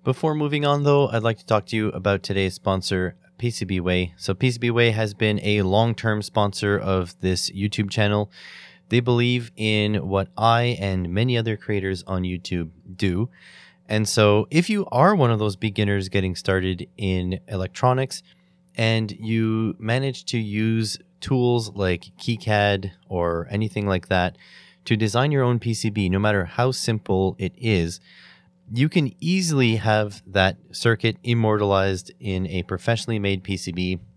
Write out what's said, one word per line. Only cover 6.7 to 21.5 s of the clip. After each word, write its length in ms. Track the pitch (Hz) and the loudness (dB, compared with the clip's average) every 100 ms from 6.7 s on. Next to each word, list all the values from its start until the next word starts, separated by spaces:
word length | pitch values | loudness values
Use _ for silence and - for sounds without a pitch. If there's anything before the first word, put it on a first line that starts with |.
| 101 | 0
of 420 | - 95 90 - | 0 -2 -2 -4
this 300 | 92 90 - | -2 -2 -4
YouTube 400 | 98 101 - 101 | -4 -6 -2 -2
channel. 400 | - 104 104 101 - - - - - _ | 0 2 0 -2 -8 -20 -20 -20 -20 _
They 120 | 117 | 0
believe 500 | 123 120 120 123 117 - | 2 2 2 0 -4 -4
in 500 | 110 107 104 107 90 | 0 2 0 -2 -2
what 220 | 98 98 - | -2 -2 0
I 380 | 113 117 120 120 | 4 4 2 -2
and 320 | 98 92 87 | -2 -2 -2
many 260 | 92 123 120 | 0 0 0
other 200 | 113 104 | -2 -6
creators 480 | - 104 95 92 | -4 -4 -2 -6
on 180 | - 95 | -4 -4
YouTube 480 | 92 90 - 87 80 - - | -4 -6 -6 -6 -6 -12 -20
do. 340 | 90 98 87 120 - - - - _ - | -2 0 0 -2 -6 -20 -20 -20 _ -4
And 200 | 107 107 | -2 0
so 380 | - 104 104 107 | 4 6 6 4
if 200 | 151 180 | 0 2
you 160 | 208 190 | -2 0
are 240 | 123 165 | 4 4
one 160 | 208 123 | 6 4
of 80 | 110 | 2
those 180 | 107 95 | 0 -2
beginners 520 | 110 101 104 101 92 | -4 0 0 0 0
getting 260 | 98 92 | -2 -2
started 540 | 87 - 95 92 90 - - | -4 0 0 0 -4 -8 -6
in 440 | 98 92 90 92 - | -2 -2 -2 -6 -6
electronics 720 | 101 92 - 127 127 131 - _ _ _ _ _ | -6 -6 0 2 2 -2 -8 _ _ _ _ _
and 380 | - 113 113 110 | -2 0 2 -2
you 640 | - 110 113 110 110 113 - | -8 -4 0 0 0 -2 -4
manage 460 | 110 123 135 123 - | -2 -2 -2 -6 -6
to 120 | 120 | -6
use 600 | 110 104 110 113 107 - - _ | -4 -2 0 0 -2 -8 -16 _
tools 500 | - 131 123 | -2 0 2